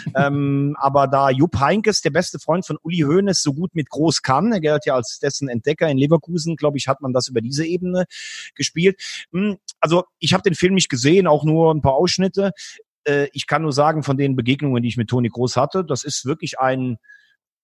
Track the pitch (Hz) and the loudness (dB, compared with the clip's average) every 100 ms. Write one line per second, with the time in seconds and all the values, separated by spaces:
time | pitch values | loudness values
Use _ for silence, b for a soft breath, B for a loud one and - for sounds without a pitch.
0 | B 131 139 143 139 139 143 147 139 143 | B -2 0 0 -2 0 -2 -2 0 2
1 | 139 139 139 131 175 - 139 202 214 196 | 2 2 2 2 0 2 0 2 0 0
2 | 160 147 180 160 - 175 - 156 156 175 | 0 0 -2 -4 -2 -2 -2 -8 -4 0
3 | 143 180 202 170 147 139 185 165 139 - | 2 2 2 0 -2 -2 -4 -4 -6 0
4 | 160 - - 131 220 208 151 151 151 131 | 0 0 0 0 2 0 0 0 0 -2
5 | 117 - 143 - 139 120 143 156 165 135 | -2 -4 -6 -4 -4 -4 -2 0 0 2
6 | 147 165 - 175 165 165 147 143 - 139 | 2 2 0 -6 -4 -2 -2 0 -2 -2
7 | 135 127 120 120 117 139 160 175 180 180 | -2 -2 -2 -4 -4 -4 -2 -4 -2 -2
8 | 180 B B B B - 139 165 185 190 | -4 B B B B -8 -6 0 0 0
9 | B B B 175 208 190 - - 156 175 | B B B -4 -2 -4 -12 -4 2 2
10 | - _ 147 185 196 156 185 190 - 123 | 0 _ 0 2 2 2 2 2 0 0
11 | 135 190 175 151 151 160 165 156 139 135 | 4 4 6 4 4 4 4 4 2 2
12 | 175 - 190 196 196 B B B _ _ | 2 0 -2 0 -2 B B B _ _
13 | 147 143 143 135 - 147 156 135 147 160 | -2 0 0 -4 -4 -2 0 2 2 2
14 | 139 135 139 127 117 139 147 123 120 120 | 0 0 0 0 0 0 0 0 0 -2
15 | 110 127 117 120 127 123 143 190 156 135 | -2 0 -2 -2 -2 0 0 0 -2 -4
16 | 151 - 127 156 151 - 131 131 127 120 | -6 -8 -6 -6 -6 -2 -2 0 -4 -6
17 | b b b b _ _ | b b b b _ _